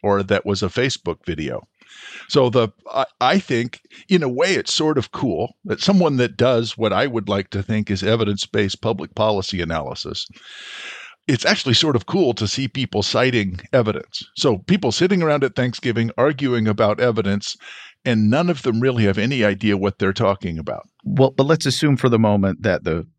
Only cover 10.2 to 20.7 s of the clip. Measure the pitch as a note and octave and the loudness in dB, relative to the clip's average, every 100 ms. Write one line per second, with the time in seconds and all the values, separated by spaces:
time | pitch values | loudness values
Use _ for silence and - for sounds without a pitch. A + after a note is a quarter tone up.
10.2 | - - - - - - - - - - | -12 -16 -20 -20 -18 -16 -16 -16 -18 -10
11.2 | - C3+ - G#3 - A#2 D#3+ B2+ - F#3+ | -2 0 2 0 2 2 2 0 0 0
12.2 | C#3+ G#2 G#2+ - C3 C3+ B2+ G#2 F#2 A#2 | 2 0 -4 -4 -4 -4 -4 -2 0 2
13.2 | B2+ A#2+ G2 F2+ - C3 G#2+ - - - | 2 2 -2 -6 0 0 2 -2 -8 -14
14.2 | - - C#3+ F#2+ - F#3+ A#2+ - F#3 F#3+ | -14 -2 0 0 0 0 0 0 2 2
15.2 | D#3+ D3 C3+ - B2 - B2 A2 A2+ - | 2 0 0 0 -4 -2 -2 0 -2 2
16.2 | C3+ C3+ C#3 A#2+ G#2+ G#2 G#2 G#2+ B2 A2+ | 0 2 0 0 0 2 2 2 2 2
17.2 | G2 G2+ - - - - - _ C3 A2 | 0 -2 -4 -12 -16 -20 -20 _ 0 2
18.2 | G#2+ C#3 F3 D3 C3 A2+ C3 A#2+ G2+ G2 | 4 4 2 0 -2 0 0 2 2 2
19.2 | A#2 C3+ G#2 G2 G#2+ G2 G2 - G2 F#2+ | 0 2 2 2 0 2 0 0 -2 2
20.2 | G2 G2 F#2 D#2+ C#2+ | 0 0 -4 -6 -8